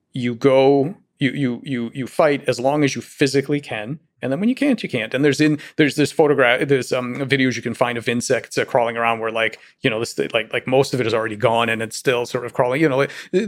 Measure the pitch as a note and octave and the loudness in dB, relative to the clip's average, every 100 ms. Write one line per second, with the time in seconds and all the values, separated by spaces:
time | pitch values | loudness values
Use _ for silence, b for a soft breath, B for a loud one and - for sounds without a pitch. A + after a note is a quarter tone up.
0 | _ C3 A#2+ A#2 C#3 C3 C3+ C#3+ C#3 G#3 | _ -6 -4 0 4 6 6 4 2 -6
1 | _ - C3+ D3 C3 A#2+ - B2+ A#2 C#3 | _ -2 -2 0 -2 -4 -6 -6 -6 -8
2 | A#2+ - D#3+ C#3+ C3+ A2+ C3 D3+ C#3+ B2 | -8 2 2 2 -2 -2 0 2 0 -2
3 | - - C#3+ C#3 C#3 D3 C#3+ A2+ A2 D#3 | -8 -2 0 0 0 -4 -4 -8 -8 -12
4 | _ - B2+ C#3+ G#3+ B3+ C#4+ B3 - B2+ | _ -10 -6 -2 -2 0 0 0 -2 -4
5 | A2 B2+ D3 C#3 D3+ D3 B - D3 C#3 | -2 2 2 4 2 2 B 0 0 2
6 | C#3+ - D3+ C3+ B2 B2 D3 C#3 A#2+ C3 | 0 2 2 4 4 4 2 0 0 -4
7 | B2 B2+ C3+ C#3 C3 A#2 A#2+ A2+ A#2+ A#2 | -4 -4 0 2 2 0 -6 -4 -4 -4
8 | A2+ A#2+ - A#2+ - - A#2 C3 A#2 A#2 | -2 -2 0 -2 -2 -4 0 0 0 0
9 | A#2 A2+ A2+ A2+ A2 - b b C3+ A2 | -2 0 -2 -2 -2 -4 b b -2 -2
10 | A#2 - - A#2 A2 B2 - C3 C3+ C3 | -4 -4 -2 -2 -2 -6 0 2 2 0
11 | A2+ A2 A2 G#2+ A#2 A#2 A#2 A2 A2 - | 0 0 -2 -2 0 2 0 -2 -6 -4
12 | - B2 A#2+ B2 A#2+ - B2 C3+ D#3 C3 | -2 0 -2 -6 -6 -2 0 2 2 2
13 | C#3 B B F3+ | -2 B B -2